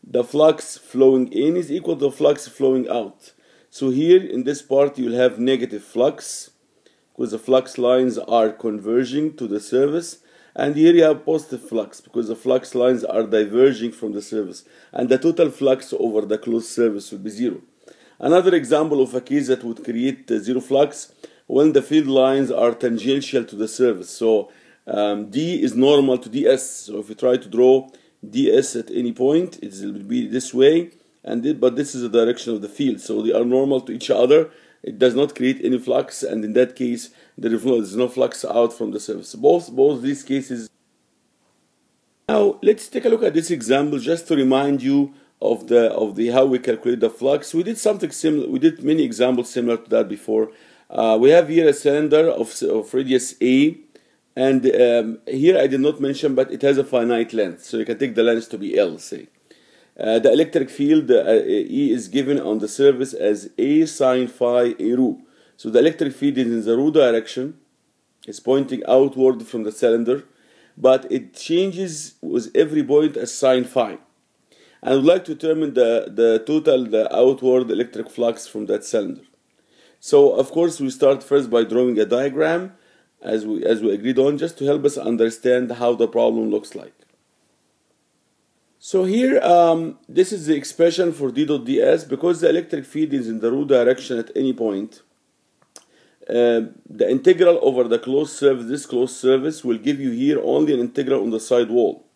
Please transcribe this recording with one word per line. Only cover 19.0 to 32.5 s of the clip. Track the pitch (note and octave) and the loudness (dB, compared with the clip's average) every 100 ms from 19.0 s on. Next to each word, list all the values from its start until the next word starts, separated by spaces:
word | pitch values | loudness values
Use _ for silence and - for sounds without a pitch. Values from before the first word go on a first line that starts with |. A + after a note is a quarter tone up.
of | C3 B2 | 0 -2
a | |
case | B2 C#3+ B2+ | -4 -4 0
that | A#2+ | -2
would | A#2 A2+ | -4 -10
create, | - A2+ C3 C3 - | -8 -4 -4 -6 -4
uh, | A2 | -4
zero | G#2 B2+ | -2 -4
flux | B2+ C#3 D3 - - _ - _ _ | -2 0 0 -2 -18 _ -20 _ _
when | B2+ D#3 | 2 4
the | C#3 | 4
field | C3+ D#3 C#3+ | 2 0 2
lines | C3+ C3 C#3 C3 | 2 2 2 -2
are | - A#2 | 2 0
tangential | A2+ B2+ A#2 G#2+ C#3 C3+ C3 | 0 -4 -2 -2 -2 -2 -4
to | A2+ G2+ | -4 -8
the | A2 | -8
surface. | - B2 G2 F2+ | 0 0 0 -8
So, | - A2+ G#2+ G2 _ _ _ - | -4 2 2 0 _ _ _ -8
um, | G#2 G#2 G#2 G#2 | -2 -2 -2 -6
D | A#2 D#3+ F3+ | -6 -4 -2
is | B2+ A2 | -2 2
normal | C3+ D3 C3+ B2+ | 4 4 2 0
to | A#2 | -4
D | A#2+ D#3+ | -2 2
S. | C3+ - | 2 -2
So | - - G#2+ | -14 -12 -12
if | G#2 | -12
you | G#2+ | -4
try | B2+ B2 | 0 0
to | A2 | -2
draw | A2+ B2+ C3 C3 _ _ _ G#2+ | 2 4 4 2 _ _ _ -10
D | A2 C#3 | -2 2
S | A#2 C3+ A#2+ | 2 2 -6
at | A2+ | -8
any | - A#2+ | -6 -6
point, | A#2 B2+ D#3+ F3+ - | -2 0 0 -2 -10
it | G#2 F#2+ | -16 -12
will | G2 G2+ | -12 -12
be | G2 A#2+ A2+ | -6 -6 -4
this | A#2+ - | -6 -6
way, | B2 C3+ E3 E3+ _ _ _ | 2 4 4 -2 _ _ _
and | - A#2+ | -8 -6
thi-, | B2+ | -4
but | C#3+ B2 A#2+ | 0 0 0
this | C#3 B2+ | -6 -6
is | |
the | A#2+ | -2
direction | A2+ A2+ A#2+ A#2+ | 0 0 -2 -6